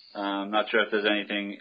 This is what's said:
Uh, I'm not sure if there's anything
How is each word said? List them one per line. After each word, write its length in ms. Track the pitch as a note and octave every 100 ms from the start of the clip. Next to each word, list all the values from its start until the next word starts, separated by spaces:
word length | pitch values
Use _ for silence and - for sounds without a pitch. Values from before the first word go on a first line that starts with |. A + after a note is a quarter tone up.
| - G#2+
Uh, 40 |
I'm 320 | G2+ G2 G2+
not 180 | G#2+ G#2
sure 120 | A2+
if 80 | G2+
there's 140 | G#2+ G#2
anything 520 | G#2 F#2+ G#2 G2+ -